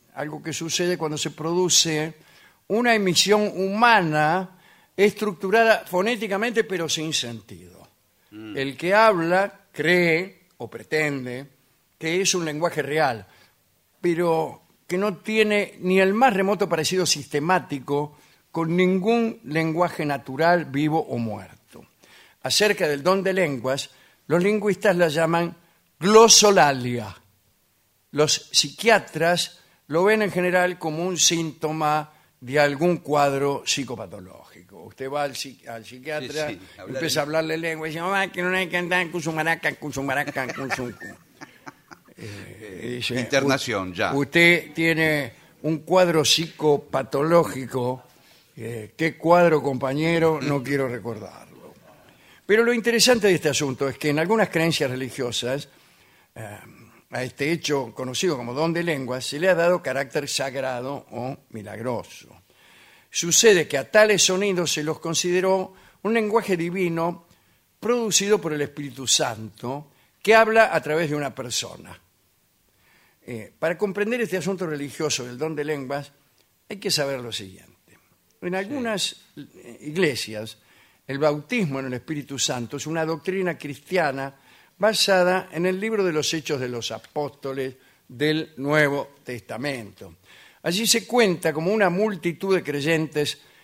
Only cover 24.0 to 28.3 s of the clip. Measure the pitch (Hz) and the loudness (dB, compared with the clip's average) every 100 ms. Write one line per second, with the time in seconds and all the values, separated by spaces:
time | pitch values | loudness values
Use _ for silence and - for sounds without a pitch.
24 | _ _ - 165 190 214 208 185 214 180 | _ _ -2 2 2 0 0 2 2 4
25 | 170 147 165 170 170 - _ _ _ _ | 2 2 2 2 -2 -6 _ _ _ _
26 | 180 220 226 - 208 196 147 135 123 120 | 8 10 10 10 8 8 6 4 -4 -6
27 | 101 - _ _ _ _ _ _ _ _ | -8 -14 _ _ _ _ _ _ _ _
28 | _ 143 151 | _ 0 2